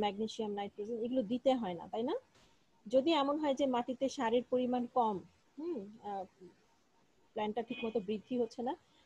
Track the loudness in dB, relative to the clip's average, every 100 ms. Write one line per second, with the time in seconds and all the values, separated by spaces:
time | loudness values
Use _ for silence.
0 | 0 0 -6 -4 -4 -4 -6 -8 -6 -4
1 | 0 0 0 2 4 2 0 -4 -6 -4
2 | -2 -2 -6 -20 -20 _ _ _ 2 4
3 | 6 4 4 2 2 2 2 2 0 0
4 | -2 0 2 2 2 0 2 0 0 2
5 | 2 0 -6 _ _ -8 -6 -6 -8 -12
6 | -8 -6 -8 -14 -20 -20 _ _ _ _
7 | _ _ _ -4 -2 -2 -4 -4 -2 -2
8 | -2 -4 -2 -2 -2 -2 -4 -4 _ _